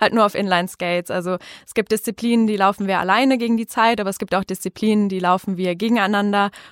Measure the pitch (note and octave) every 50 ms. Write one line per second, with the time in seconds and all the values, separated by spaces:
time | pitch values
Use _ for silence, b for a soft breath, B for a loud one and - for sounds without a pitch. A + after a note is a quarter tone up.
0 | A3 - - A3+ G#3+ G#3 - - G3+ G3 F#3 F3 F3 F#3 - - F#3 F3 F3 F3
1 | F3 - - F#3 E3+ F3+ F#3 F3 B B B B B - - - G#3 - A3 A3
2 | - - G3+ - A3+ A#3+ A#3 A#3 A3+ G#3+ G#3+ G3+ G3 G3 G3+ - G3+ F#3+ F#3+ E3+
3 | E3 F#3 F#3+ A3 C4+ C4+ C4 A#3+ A#3 A#3 A#3 A3 A3+ - - - A3 A3+ A#3 G#3+
4 | G#3 F#3+ G3 - A3 - - F#3+ G3 - F#3 - - F#3+ - - - G#3+ G#3+ G#3+
5 | G#3 G3+ F#3+ F#3 F3+ F3+ F3+ F#3+ - - F#3+ E3+ F#3 F3+ F3 E3+ G3+ A3+ A#3 A#3
6 | G3 - G#3 G3+ G3+ G#3 G3+ G3+ G3+ G3+ B B B B